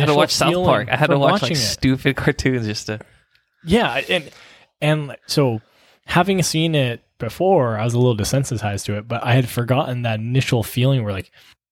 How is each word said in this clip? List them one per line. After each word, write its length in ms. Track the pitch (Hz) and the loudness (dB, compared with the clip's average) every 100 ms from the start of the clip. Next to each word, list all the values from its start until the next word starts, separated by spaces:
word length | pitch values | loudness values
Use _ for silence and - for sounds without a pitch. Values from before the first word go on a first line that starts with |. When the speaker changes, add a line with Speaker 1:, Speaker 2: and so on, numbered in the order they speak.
Speaker 1:
initial 120 | 143 147 | 2 4
Speaker 2:
watch 140 | 151 | 2
South 160 | - 143 | 2 2
Speaker 1:
feeling 160 | 175 180 | 2 2
Speaker 2:
Park. 240 | 117 104 | 2 0
I 60 | 127 | 0
had 120 | 147 | 2
to 60 | |
Speaker 1:
from 60 | 147 | 4
Speaker 2:
watch, 100 | 139 | 4
like, 80 | 202 | 2
Speaker 1:
watching 140 | 127 156 | 0 -2
it. 20 | |
Speaker 2:
stupid 560 | 110 - 131 131 143 131 | -4 -2 0 2 0 0
<laughs> 20 | |
cartoons 480 | - 143 139 127 107 | 0 0 0 0 -2
just 220 | 104 - | -6 -8
to 120 | 107 - _ _ _ _ _ | -10 -12 _ _ _ _ _
Speaker 1:
Yeah, 380 | 165 214 190 123 - | -2 0 0 -2 -2
and, 220 | 180 147 - - - _ _ | -4 -4 -16 -20 -20 _ _
and 340 | 151 156 143 113 - | -2 0 -4 -12 -4
so 340 | - 135 110 - _ _ _ - | 0 0 0 -8 _ _ _ -2
having 360 | - 196 190 | 2 2 2
seen 300 | - 160 165 151 | 0 0 0 2
it 260 | 127 117 _ _ | 0 -4 _ _
before, 600 | 113 - 180 190 123 107 | -10 -2 2 4 2 0
I 60 | |
was 100 | 117 | 0
a 60 | 120 | 2
little 160 | 123 110 | 2 2
desensitized 680 | 98 131 139 110 104 101 - | 0 -2 -2 -4 -4 -6 -6
to 120 | 104 | -8
it, 100 | 113 | -6
but 160 | 117 120 | -6 2
I 80 | |
had 140 | 127 123 | 2 2
forgotten 520 | - 120 127 139 123 | -4 0 0 0 -4
that 160 | 120 110 | -4 -4
initial 440 | 113 131 - 120 | -2 -2 0 0
feeling 400 | 104 - 127 135 | -2 0 2 2
where, 100 | 107 | -2
like, 180 | 98 - _ _ _ _ | -6 -10 _ _ _ _